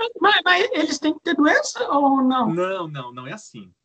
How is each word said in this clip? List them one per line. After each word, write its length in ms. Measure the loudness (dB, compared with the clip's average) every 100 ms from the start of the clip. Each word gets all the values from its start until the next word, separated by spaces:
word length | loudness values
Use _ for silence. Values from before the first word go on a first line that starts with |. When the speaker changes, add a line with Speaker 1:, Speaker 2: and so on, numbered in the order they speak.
| -8 -2
Speaker 1:
mas, 220 | 2 2
mas 260 | 4 2 2
eles 260 | 0 -2 -2
têm 160 | -2
que 60 | -2
ter 140 | -2
doença 540 | 2 4 4 0 -4 -2
ou 340 | 2 2 4
não? 300 | 2 2 0
Speaker 2:
Não, 340 | 0 -2 -4 -8
não, 280 | -10 -12
não 120 | -14 -12
é 60 |
assim, 400 | -14 -16 -20 -20 _